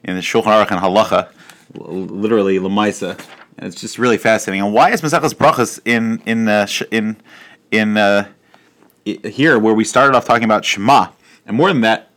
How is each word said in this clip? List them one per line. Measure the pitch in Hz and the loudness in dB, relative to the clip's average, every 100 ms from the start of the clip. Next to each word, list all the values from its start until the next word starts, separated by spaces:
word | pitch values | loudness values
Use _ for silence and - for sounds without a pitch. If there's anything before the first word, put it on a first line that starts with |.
in | - 92 | -8 -8
the | |
Shulchan | - 117 110 | -2 -2 2
Aruch | 107 98 | 2 2
and | 92 | 0
Halacha, | 92 98 98 92 - _ - - _ - | 0 2 2 -2 -4 _ -20 -20 _ -20
l-, | - | -12
literally | 90 87 90 107 113 98 95 | -10 -10 -6 -2 0 2 0
Lamaisa, | 95 101 104 101 95 - - - - - | -2 -2 -2 -4 -10 -10 -16 -20 -20 -16
and | 98 | -16
it's | - | -14
just | 117 - | -14 -2
really | 123 107 | 0 2
fascinating. | 113 110 - 98 101 | 2 0 -2 -4 0
And | |
why | 107 170 | 2 2
is | 160 | 2
Maseches | 156 156 143 - | -2 -2 -2 0
Brachos | 139 131 113 - - | 0 2 -4 -4 -2
in, | 117 113 113 - | 0 0 -4 -4
in, | 113 110 | -2 0
uh, | 104 101 | 0 -2
sh-, | - - | -6 -4
in, | 113 107 110 _ - - _ _ | -4 -4 -8 _ -20 -20 _ _
in, | 110 107 104 | 0 0 2
uh, | 101 101 101 _ _ _ _ _ _ _ 107 | 2 2 -2 _ _ _ _ _ _ _ -10
i-, | - - | -10 -10
here | 110 156 120 | 0 2 4
where | 110 110 | 4 2
we | |
started | 110 - 135 127 | 2 2 4 2
off | - | 2
talking | 117 110 | 2 2
about | 107 - | 0 0
Shema? | - 107 139 92 _ _ _ - | -2 2 2 2 _ _ _ -6
And | 110 | 0
more | 180 | 0
than | 156 | 2
that | 113 113 _ | 0 0 _